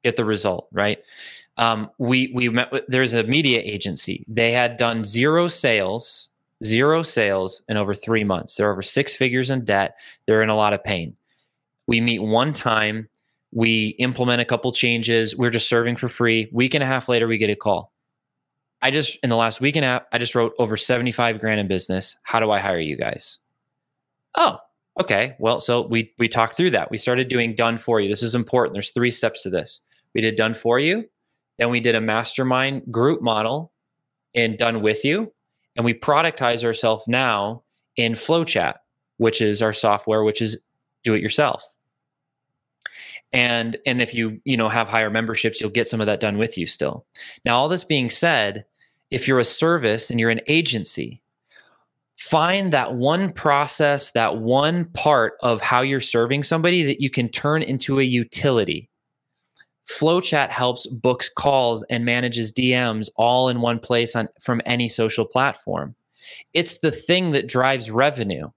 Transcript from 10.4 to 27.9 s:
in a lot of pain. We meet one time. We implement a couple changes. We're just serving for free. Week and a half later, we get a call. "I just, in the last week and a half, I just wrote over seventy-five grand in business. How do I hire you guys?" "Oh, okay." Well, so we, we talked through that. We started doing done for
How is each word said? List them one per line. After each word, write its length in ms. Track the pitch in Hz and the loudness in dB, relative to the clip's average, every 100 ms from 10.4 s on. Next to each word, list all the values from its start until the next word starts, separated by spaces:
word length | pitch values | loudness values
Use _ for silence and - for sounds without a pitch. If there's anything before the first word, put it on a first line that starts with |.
in 80 | 110 | 4
a 60 | 107 | 2
lot 160 | 104 | 2
of 120 | 104 | 0
pain. 320 | - 95 82 - _ _ _ _ _ _ - | -2 -4 -4 -14 _ _ _ _ _ _ -2
We 140 | 117 | 0
meet 200 | 117 117 | 2 0
one 340 | 107 110 139 | 2 2 2
time. 540 | 143 123 110 107 110 110 _ _ _ _ | -2 0 2 0 -2 -10 _ _ _ _
We 460 | 117 113 113 107 - | 0 2 2 0 -2
implement 440 | 127 123 123 120 | -2 0 0 0
a 20 | |
couple 260 | 117 120 127 | 0 0 0
changes. 600 | 120 120 117 110 117 110 | 0 0 0 0 0 0
We're 160 | 123 120 | 0 0
just 200 | 117 - | 2 2
serving 260 | 120 117 120 | 2 2 -2
for 120 | 127 | -6
free. 400 | - 120 113 107 | 0 2 2 0
Week 220 | 117 127 | 0 0
and 100 | 151 | 0
a 20 | 135 | 0
half 220 | 131 - | -2 0
later, 180 | 120 113 | 0 2
we 120 | 113 | 0
get 100 | 107 | 0
a 80 | 101 | 0
call. 360 | 110 90 - _ _ _ _ _ _ _ _ _ | 0 -2 -4 _ _ _ _ _ _ _ _ _
"I 80 | 131 | 0
just, 280 | 143 147 - | 0 -2 -2
in 80 | 127 | 0
the 60 | 117 | 2
last 220 | 117 110 | 2 0
week 160 | 131 | 0
and 120 | 151 135 | 2 0
a 20 | |
half, 140 | 123 - | -2 -2
I 60 | 117 | -4
just 160 | 117 | -2
wrote 180 | 123 113 - | 0 0 0
over 180 | 117 107 | -2 0
seventy-five 640 | - 123 123 113 120 107 | 0 0 0 0 -2 0
grand 180 | 110 107 | -2 -2
in 80 | 98 | 0
business. 520 | 95 - 92 - - | -2 -2 -2 -4 -6
How 160 | - 113 | -4 0
do 100 | 110 | 2
I 80 | 101 | 0
hire 200 | 98 87 | 0 -2
you 180 | 78 69 | -4 -4
guys?" 400 | 55 - - - _ _ _ _ _ _ _ _ _ - | -6 -6 -10 -12 _ _ _ _ _ _ _ _ _ 2
"Oh, 220 | 320 - - _ _ - | 2 0 -16 _ _ -6
okay." 340 | 180 101 123 131 | 0 2 0 0
Well, 220 | 110 120 | 0 0
so 200 | - 120 | 0 0
we, 320 | - 117 113 _ | 2 -2 -2 _
we 100 | 117 | 0
talked 300 | 120 113 - | 2 0 2
through 140 | 175 | 2
that. 180 | 113 80 | 2 0
We 80 | 110 | -4
started 300 | - 123 127 | 0 0 0
doing 260 | 127 117 | 0 0
done 240 | 110 117 113 | 0 0 0
for 220 | - | 0